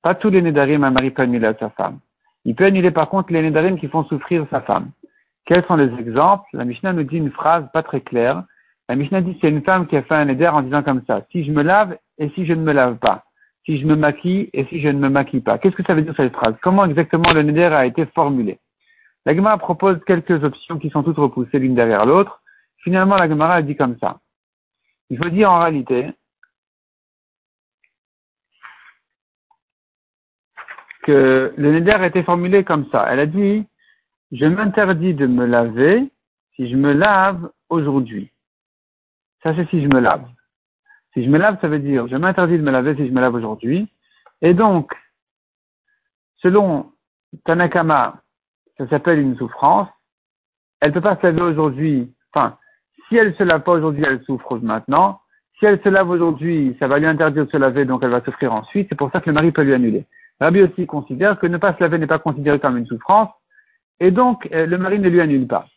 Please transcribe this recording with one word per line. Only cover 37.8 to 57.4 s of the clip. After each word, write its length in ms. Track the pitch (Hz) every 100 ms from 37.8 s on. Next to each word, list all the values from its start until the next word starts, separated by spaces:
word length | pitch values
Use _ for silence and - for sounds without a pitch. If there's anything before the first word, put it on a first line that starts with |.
| 143 139 113 110 - _ _ _ _ _ _ _ _ _ _ _
Ça, 100 | 160
c'est 140 | 160 165
si 140 | 170
je 40 | 143
me 60 | 131
lave. 220 | 113 76 - _ _ _ _ _ _ _ _
Si 120 | -
je 40 | 123
me 80 | 151
lave, 200 | 202 196
ça 80 | 165
veut 120 | 151
dire, « 280 | 139 135 120
Je 60 |
m'interdis 420 | 131 180 190 175 170
de 60 |
me 80 | 147
laver 240 | 131 131
si 100 | 147
je 60 | 135
me 80 | 127
lave 160 | 127
aujourd'hui. » 500 | 120 110 110 113 170 214 _ _ _ _ _
Et 120 | 165
donc, 400 | 180 220 180 139 - _ _ _ _ _ _ _ _ _ _ _ _ _ _
selon 560 | 180 196 196 151 - _ _ _ _ -
Tanakama, 800 | - 170 175 180 165 147 107 - _ _ _ _ _ -
ça 100 | 127
s'appelle 320 | 147 175 160
une 160 | 135
souffrance. 540 | 123 123 - 143 190 190 _ _ _ _ _ _ _ _ _
Elle 140 | 151
peut 80 | 170
pas 160 | 196 190
se 60 |
laver 180 | 180 160
aujourd'hui. 680 | 175 156 156 127 156 135 120 _ _
Enfin, 240 | 151 117 - _ _ _ _ -
si 80 | 226
elle 180 | 220
se 80 | 156
lave 180 | 185 160
pas 100 | 156
aujourd'hui, 320 | 175 156 147 147
elle 160 | 131
souffre 340 | - 127 - 117
maintenant. 600 | 113 110 117 143 196 190 _ _ _ _
Si 60 |
elle 160 | 214 196
se 80 | 202
lave 200 | 196 180
aujourd'hui, 680 | 175 170 135 165 160 135 123
ça 80 | 135
va 100 | 143
lui 100 | 156
interdire 380 | 156 156 147